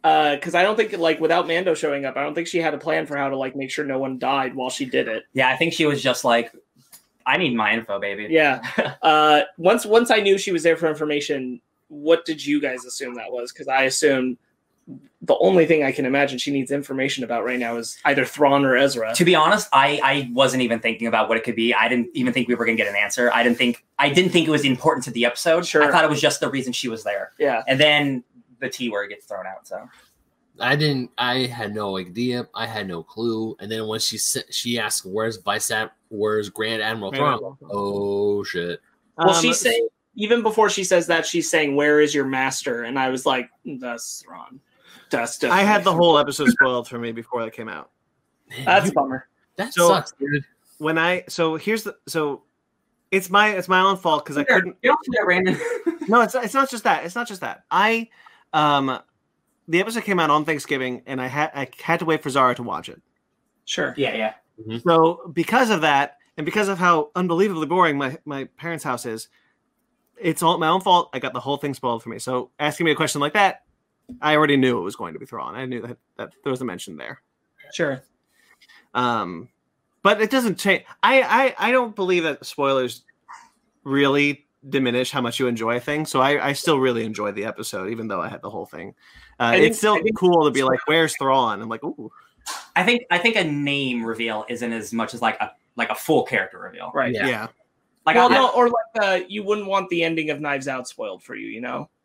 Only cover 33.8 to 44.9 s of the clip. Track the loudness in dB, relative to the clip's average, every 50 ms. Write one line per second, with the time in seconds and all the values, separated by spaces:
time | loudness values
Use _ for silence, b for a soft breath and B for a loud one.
33.8 | -6 -6 -4 -4 -4 -6 -4 -4 -4 -4 -4 -6 -8 _ -10 -8 -4 -4 -2 -2
34.8 | -2 -4 -4 -6 -8 -6 -4 -2 -2 -2 -4 -6 _ -4 -4 -2 -2 -4 -4 -4
35.8 | -4 -6 _ _ _ _ -6 -4 -2 0 0 -2 -4 -6 _ -6 -4 -4 -4 -4
36.8 | -4 -4 -4 -4 -6 -8 -4 -2 0 0 0 -2 -6 -12 -14 _ -14 -8 -6 -4
37.8 | -4 -4 -4 -2 -2 -2 -2 0 0 0 0 -2 -4 -6 -6 -6 -6 -6 -8 -10
38.8 | _ _ _ _ _ _ _ 2 2 4 4 4 2 2 0 2 0 0 0 0
39.8 | -2 -2 _ _ _ _ _ -8 0 2 2 2 2 0 2 4 2 2 2 -2
40.8 | 0 2 2 2 4 2 0 0 0 0 -2 -2 -2 0 0 2 2 2 2 2
41.8 | 4 4 6 6 4 4 2 -2 -2 -2 -2 -2 -2 -2 -2 -4 -4 -4 -4 -4
42.8 | -6 -6 -2 -2 -2 -2 -2 0 0 0 0 0 -2 -8 _ _ _ -12 -12 -10
43.8 | -10 -10 -10 -10 -12 -14 -14 -16 -16 -18 -20 -20 -20 -20 -20 -20 _ b b b
44.8 | b b